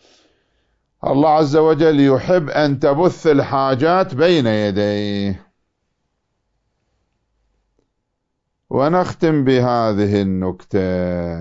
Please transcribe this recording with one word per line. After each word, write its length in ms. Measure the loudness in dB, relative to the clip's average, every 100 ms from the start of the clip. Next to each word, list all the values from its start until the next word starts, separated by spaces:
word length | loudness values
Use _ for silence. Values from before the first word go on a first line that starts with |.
| _ _ _ _ _ _ _ _ _ _
الله 260 | -4 0 2
عز 260 | 2 2 2
وجل 440 | 2 2 2 4
يحب 500 | 2 2 0 -2 0
أن 300 | -2 0 0
تبث 480 | 0 2 0 0 0
الحاجات 880 | 2 0 -2 -2 0 0 0 -2 0
بين 320 | 2 2 0
يديه. 1040 | 0 -2 -2 -2 -2 -4 -4 -4 -6 -12 _ _ _ _ _ _ _ _ _ _ _ _ _ _ _ _ _ _ _ _ _ _ _ _ _ _ _ _ _ _ _ _
ونختم 760 | -2 0 0 -2 -2 -2 0
بهذه 800 | 2 2 2 0 0 0 0 0
النكتة، 580 | -2 -2 -4 -8 -6 -4 -2 -2 -4 -4 -6 -8